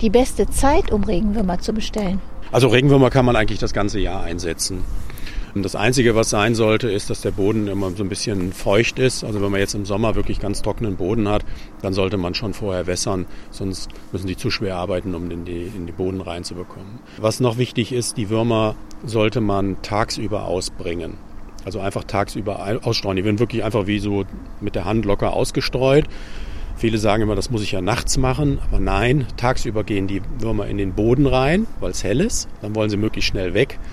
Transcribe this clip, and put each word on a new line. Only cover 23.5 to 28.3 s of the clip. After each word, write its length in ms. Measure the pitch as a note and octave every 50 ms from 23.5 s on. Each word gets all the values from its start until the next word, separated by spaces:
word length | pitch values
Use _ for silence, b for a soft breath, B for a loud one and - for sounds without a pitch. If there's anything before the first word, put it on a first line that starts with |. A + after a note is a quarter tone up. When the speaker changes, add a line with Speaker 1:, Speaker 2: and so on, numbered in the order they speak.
| - A2+ G#2
Speaker 2:
einfach 220 | A2 G#2+ A2+ F#2+
wie 140 | F#2+ G#2 G#2
so 260 | F#2+ G#2+ G2+ G2 G2 - - - - - - -
mit 140 | G#2 G#2 -
der 120 | G#2+ F#2
Hand 200 | F#2+ A2 A2+ G#2+
locker 280 | G2+ G2 - A#2 G2 -
ausgestreut. 720 | - C3 - - D3 - - - B2+ C3 C3+ C#3 D3 D#3 B B B B B B B B B B B B B B -
Viele 200 | - A2+ A2 A2
sagen 240 | G#2+ G#2+ G2+ A2
immer, 140 | G#2+ G#2 G#2+
das 160 | F#2+ - -
muss 100 | B2 G#2+
ich 120 | G#2 - -
ja 80 | F#2+
nachts 360 | F2+ F#2 A#2 A#2+ - - - C#3
machen. 400 | C3 B2+